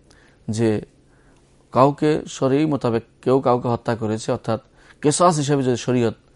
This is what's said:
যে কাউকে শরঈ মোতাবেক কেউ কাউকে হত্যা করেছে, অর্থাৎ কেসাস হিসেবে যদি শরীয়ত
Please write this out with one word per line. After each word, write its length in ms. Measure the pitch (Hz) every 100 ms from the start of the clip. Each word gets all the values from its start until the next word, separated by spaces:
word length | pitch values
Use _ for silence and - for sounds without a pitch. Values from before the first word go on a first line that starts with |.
| _ _ _ _ -
যে 320 | 107 113 104 - _ _ _ _ _ _ _ _
কাউকে 500 | 117 139 143 151 151 -
শরঈ 380 | - 135 139 156
মোতাবেক 380 | 139 123 113 - _
কেউ 180 | 127 135
কাউকে 280 | 131 123 123
হত্যা 280 | 117 - 113
করেছে, 360 | 110 110 -
অর্থাৎ 300 | 123 - 110 _ _ _ -
কেসাস 360 | 147 - 180 151
হিসেবে 260 | 139 143
যদি 140 | 131 120
শরীয়ত 360 | - 127 117 - _